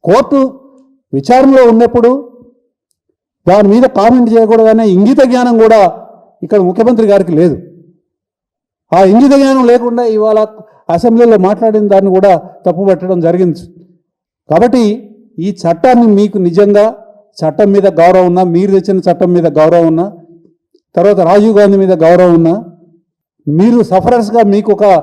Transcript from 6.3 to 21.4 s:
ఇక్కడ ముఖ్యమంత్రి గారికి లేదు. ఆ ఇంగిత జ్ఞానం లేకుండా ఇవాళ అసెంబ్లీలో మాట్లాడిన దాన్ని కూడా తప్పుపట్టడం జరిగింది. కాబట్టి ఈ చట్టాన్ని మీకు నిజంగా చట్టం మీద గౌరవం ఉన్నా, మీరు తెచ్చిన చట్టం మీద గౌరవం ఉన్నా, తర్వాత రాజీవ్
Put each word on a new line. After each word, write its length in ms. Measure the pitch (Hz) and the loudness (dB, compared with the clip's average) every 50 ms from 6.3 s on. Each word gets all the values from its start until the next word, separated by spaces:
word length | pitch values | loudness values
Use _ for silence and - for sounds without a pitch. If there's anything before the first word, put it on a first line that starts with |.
| _ _ - | _ _ -8
ఇక్కడ 160 | - 214 208 185 180 | -4 -2 0 0 -2
ముఖ్యమంత్రి 380 | 185 226 226 240 247 220 220 202 | -2 -2 -2 0 0 0 0 0
గారికి 200 | 202 196 190 170 165 151 | 0 0 0 -2 -2 0
లేదు. 160 | 175 175 131 90 - - - - _ _ _ _ _ _ _ _ _ _ _ _ _ _ _ _ _ _ _ _ _ _ | 0 -2 -2 -6 -12 -20 -20 -20 _ _ _ _ _ _ _ _ _ _ _ _ _ _ _ _ _ _ _ _ _ _
ఆ 80 | - 180 196 190 | 0 2 2 2
ఇంగిత 200 | 202 240 277 269 277 277 | 2 2 2 2 2 2
జ్ఞానం 220 | 277 269 269 262 247 240 | 2 0 0 0 2 2
లేకుండా 300 | 240 247 240 240 233 240 240 226 220 | 0 0 -2 -4 -4 -4 -4 -2 -2
ఇవాళ 220 | 214 214 220 214 214 214 214 - - - _ _ _ _ - 170 | -2 -2 0 0 -2 -2 -4 -8 -20 -20 _ _ _ _ -6 -4
అసెంబ్లీలో 440 | 170 - 240 226 233 240 233 220 202 185 190 | -2 0 0 2 2 2 2 2 2 0 -2
మాట్లాడిన 380 | 214 208 226 220 214 214 208 202 196 | -2 -2 -2 -2 -2 -2 -2 0 0
దాన్ని 160 | 190 196 196 185 | 0 0 0 0
కూడా 160 | 190 196 202 180 156 - - - - _ | 0 2 2 0 0 -4 -14 -20 -8 _
తప్పుపట్టడం 520 | 180 170 170 202 196 185 156 185 185 190 175 165 | -6 -4 -2 -2 -2 -2 -2 -4 -6 -4 -2 -2
జరిగింది. 360 | 165 170 180 185 175 151 - - - _ - - _ _ _ _ _ _ _ _ _ _ _ _ _ | -2 -2 -2 -2 -4 -4 -8 -14 -20 _ -20 -20 _ _ _ _ _ _ _ _ _ _ _ _ _
కాబట్టి 340 | 147 175 233 247 262 247 226 208 214 254 - - - _ _ _ _ - | 0 0 0 0 0 0 -2 -2 -4 -6 -12 -20 -20 _ _ _ _ -10
ఈ 100 | 165 202 202 - | -10 -10 -10 -6
చట్టాన్ని 440 | - 165 170 165 - 254 254 240 240 220 208 196 | -4 -4 -4 0 0 0 2 2 2 2 2 0
మీకు 180 | 208 202 202 208 180 170 | 0 -2 -2 -4 -4 -2
నిజంగా 380 | 165 190 208 202 202 208 208 220 - - - - - _ _ _ _ - | 0 0 0 2 2 0 0 0 -4 -10 -20 -20 -20 _ _ _ _ -6
చట్టం 280 | 156 156 151 - 214 196 196 | -6 -6 -2 -2 -2 0 0
మీద 120 | 202 190 196 165 156 | 0 0 0 0 2
గౌరవం 260 | 165 180 185 185 180 175 | 2 2 2 2 0 0
ఉన్నా, 120 | 175 180 185 180 165 | 0 -2 -2 -2 -2
మీరు 160 | 170 196 202 190 | -2 -2 0 -2
తెచ్చిన 240 | 190 - 202 196 185 - | -2 -2 -2 -4 -4 -2
చట్టం 240 | 180 175 175 196 175 175 | -4 -2 -2 -2 -2 0
మీద 100 | 175 165 165 143 151 | 0 -2 -2 0 0
గౌరవం 280 | 156 160 170 170 170 160 | 0 2 2 2 0 0
ఉన్నా, 140 | 160 165 180 202 - - - _ - - _ _ _ _ _ _ _ _ _ _ _ | -2 -2 -4 -8 -10 -20 -20 _ -20 -20 _ _ _ _ _ _ _ _ _ _ _
తర్వాత 260 | 170 180 202 202 175 175 160 | -2 0 0 0 0 0 2
రాజీవ్ 240 | 185 208 | 2 2